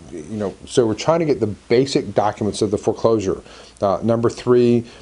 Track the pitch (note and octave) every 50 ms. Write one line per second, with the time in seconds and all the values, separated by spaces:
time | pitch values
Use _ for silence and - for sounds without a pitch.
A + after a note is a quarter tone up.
0 | E2 D2 - E2 D2+ D#2 A2 G#2+ G#2 F#2 - - - - - - A#2+ A2 G#2+ -
1 | - - D#3+ E3+ E3+ D3+ C3 - A2 G#2 G2 - - - A#2+ B2 C3+ C3+ - D3+
2 | - - G2+ - G2+ G#2+ G#2 - A2+ G2+ F#2+ - A2+ G2+ G#2 G2 - A#2 G#2 -
3 | - A2+ A2+ A2 F#2+ F#2+ D#2 - - - - - - - - - G#2 G2 F#2 E2+
4 | - A2 A#2 A#2 A#2 A2+ A2+ - - B2 B2 B2 A#2+ A#2+ A#2+ A#2 A2+ - - -